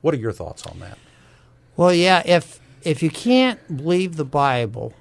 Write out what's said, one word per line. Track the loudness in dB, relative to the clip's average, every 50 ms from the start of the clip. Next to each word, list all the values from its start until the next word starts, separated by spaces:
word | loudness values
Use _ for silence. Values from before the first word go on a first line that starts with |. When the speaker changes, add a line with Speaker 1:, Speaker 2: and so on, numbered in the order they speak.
Speaker 1:
What | 0 0 -2
are | -2
your | -4 -6
thoughts | -8 -8 -10 -14 -14 -14 -16
on | -18 -16 -16
that? | -18 -18 -18 -20 _ _ _ _ _ _ _ _ _ _ _ _ _ _ _ 2
Speaker 2:
Well, | 2 4 4
yeah, | 4 4 4 4 2 4
if, | 4 2 2 2 -2 -16 -20 -20 _ -20 -10
if | -4 -4 -2 0 0
you | -4
can't | -4 -2 0 2 2 4 4 2 0 -6 -10 -10 -10 -8
believe | -2 0 0 0 0 -2 -4
the | -6 -8
Bible | -4 -2 0 0 2 0 0 -2 -4 -6 -8 -12 -12 -12 _